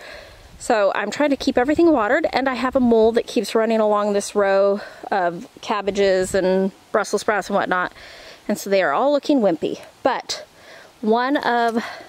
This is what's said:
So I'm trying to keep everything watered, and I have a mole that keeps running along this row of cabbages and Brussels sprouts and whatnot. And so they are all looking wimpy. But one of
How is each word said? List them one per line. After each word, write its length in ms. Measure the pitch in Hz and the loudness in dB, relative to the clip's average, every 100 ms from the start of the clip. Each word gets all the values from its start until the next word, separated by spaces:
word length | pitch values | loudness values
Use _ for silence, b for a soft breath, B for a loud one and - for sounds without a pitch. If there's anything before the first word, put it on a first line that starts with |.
| B B B B B B | B B B B B B
So 340 | - 220 196 - | -2 2 2 0
I'm 160 | 202 | -4
trying 180 | - 294 | -2 0
to 80 | 277 | 0
keep 200 | - 262 | -2 0
everything 340 | 247 311 339 | 0 2 4
watered, 360 | 294 208 285 311 | 4 2 0 0
and 160 | - 269 | -2 -2
I 60 | 247 | -2
have 200 | 254 262 | -2 0
a 40 | |
mole 320 | 247 226 220 | 4 4 4
that 160 | 233 - | 2 -2
keeps 260 | - 202 | -4 -2
running 260 | 233 220 226 | -2 0 2
along 340 | 214 208 208 | 2 2 0
this 220 | 202 196 208 | -2 -4 -2
row 460 | 196 196 202 202 B B - | 2 2 2 0 B B -6
of 360 | 208 175 170 247 - | -2 -2 -4 -14 -14
cabbages 720 | - 214 196 196 196 185 185 | -6 0 0 2 2 2 0
and 380 | 196 180 190 190 - - | 0 2 2 0 -4 -4
Brussels 300 | 220 196 202 | -2 -2 -4
sprouts 280 | - 208 185 | -2 -2 0
and 60 | 196 | -2
whatnot. 380 | 139 180 - - B B B B - | 0 -2 -2 -8 B B B B -6
And 120 | 208 | -6
so 100 | 208 | 0
they 140 | 196 | 0
are 100 | 170 | 2
all 180 | 147 262 | 2 2
looking 280 | 285 - 285 | 0 2 2
wimpy. 420 | 202 165 - - - - | 2 0 -4 -8 -14 -4
But 420 | 269 240 - - - B B B B - | -4 -4 -6 -12 -14 B B B B -6
one 340 | 214 226 247 294 | 0 0 2 0
of 460 | - 240 233 226 B B | 0 0 0 -2 B B